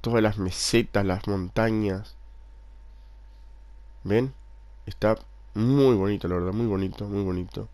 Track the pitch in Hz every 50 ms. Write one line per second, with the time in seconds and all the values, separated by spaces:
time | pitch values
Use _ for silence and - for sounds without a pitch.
0 | - 120 117 117 107 107 101 107 95 90 92 - - - - 113 107 - - 104
1 | 98 95 90 95 - - 101 95 90 90 - - 110 113 110 110 107 101 95 95
2 | 107 - - - - - - - - - - - - - - - - - - -
3 | - - - - - - - - - - - - - - - - - - - -
4 | - 92 101 113 127 135 131 - - - - - - - - - - - - -
5 | - 107 113 - - - - - - - - 101 110 120 135 143 139 131 123 101
6 | 95 101 104 98 - 90 90 90 87 90 95 110 117 113 101 95 95 92 - -
7 | 104 101 101 101 101 92 90 90 90 92 - - 104 110